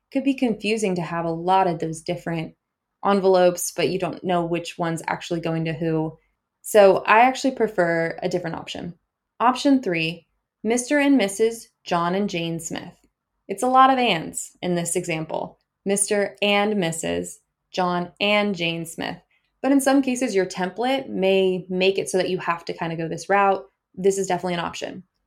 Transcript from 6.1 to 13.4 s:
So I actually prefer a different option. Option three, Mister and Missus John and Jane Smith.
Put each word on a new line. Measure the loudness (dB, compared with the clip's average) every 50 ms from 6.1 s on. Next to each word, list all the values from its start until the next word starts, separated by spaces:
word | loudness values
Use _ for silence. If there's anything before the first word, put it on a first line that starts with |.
| -8 -12 _ _ _ _ _ _ _ _
So | -6 4 8 8 8 8 8 6
I | 4 4 6 6
actually | 6 6 4 2 -2 -2
prefer | 0 0 -2 0 2 0 0 2 2 0 0 -2 -4 -4
a | -4 -4
different | -4 -4 -4 -6 -8
option. | -10 -10 -10 -10 -10 -10 -12 -12 _ _ _ _ _ _ _ _ 0
Option | 2 2 2 2 4 4 4 4
three, | 2 0 -2 -2 -2 -2 -4 -8 -12 _ _ _ _ _ _ _
Mister | -2 -2 -2 -2 0 0 2 2
and | 4 4 4 4
Missus | 4 2 0 0 0 0 0 -2 -10 -20 _ _ _
John | -2 -2 0 0 0 0
and | 0 -2 -2
Jane | -2 -4 -4 -4 -6 -6
Smith. | -8 -10 -10 -10 -12 -14 -18 _ _ _ _ _ _ _ _ _